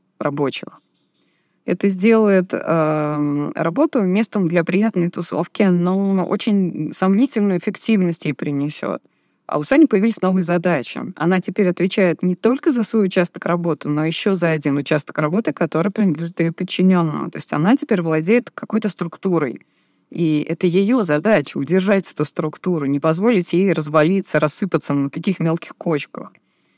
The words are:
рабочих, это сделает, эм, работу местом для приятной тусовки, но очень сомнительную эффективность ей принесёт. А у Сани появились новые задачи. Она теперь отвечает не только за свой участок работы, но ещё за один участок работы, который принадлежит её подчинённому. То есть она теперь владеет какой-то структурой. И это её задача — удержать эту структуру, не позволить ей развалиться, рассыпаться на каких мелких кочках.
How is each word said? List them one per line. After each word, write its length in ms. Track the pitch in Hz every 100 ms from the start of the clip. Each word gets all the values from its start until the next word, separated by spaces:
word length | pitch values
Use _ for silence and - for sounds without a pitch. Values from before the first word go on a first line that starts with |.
| _ -
рабочих, 640 | 147 143 139 - - - _ _ _ _ _ _ _ _ -
это 220 | 180 202
сделает, 600 | 185 214 220 214 190 185
эм, 1000 | - - 165 156 151 151 151 147 143 147 -
работу 440 | 165 180 320 254
местом 440 | 190 190 226 208 175
для 160 | 175
приятной 480 | 165 190 220 185 175
тусовки, 540 | - 170 95 180 -
но 600 | 196 175 175 190 196 190
очень 680 | 175 202 - 202 180 - 156
сомнительную 640 | - 190 196 269 226 202 175
эффективность 640 | - 185 - 214 175 165
ей 100 | 156
принесёт. 680 | 139 170 143 147 - - - _ _ _ _ -
А 120 | 151
у 60 |
Сани 220 | 147 285 311
появились 360 | 202 226 214
новые 220 | 185 185
задачи. 560 | 170 175 175 156 - - - -
Она 240 | 165 185
теперь 280 | - 190 185
отвечает 540 | 180 185 - 185 160
не 120 | 180 180
только 340 | 226 269 339
за 100 | 247
свой 220 | 214 226 190
участок 400 | 190 175 - -
работы, 420 | 175 170 147 147
но 160 | 147
ещё 300 | 156 160 208
за 160 | 190 165
один 260 | 160 147 143
участок 420 | 143 151 - -
работы, 340 | 151 196 262
который 380 | - 165 160 190
принадлежит 480 | 208 196 151 170 180
её 120 | 165
подчинённому. 800 | - 180 - 185 185 160 151 156
То 80 | 160
есть 140 | -
она 240 | 151 175 285
теперь 260 | - 190
владеет 480 | 165 160 160 240 -
какой-то 380 | - - 214 214
структурой. 720 | - 170 - 196 165 147 - _ _ _ _ -
И 360 | - 165 151 -
это 180 | 170 180
её 340 | 175 196 254
задача — 560 | 180 151 202 196 135 135
удержать 520 | 139 185 190 196 -
эту 120 | -
структуру, 640 | 151 - 151 - 185 170 139
не 140 | 139
позволить 520 | 160 165 220 214 175
ей 200 | 175 196
развалиться, 640 | 160 151 156 156 196 - 151
рассыпаться 540 | 156 - 190 151 -
на 160 | 143 139
каких 300 | - 180 180
мелких 340 | 165 165 - -
кочках. 560 | 175 151 - - - _ _ _ _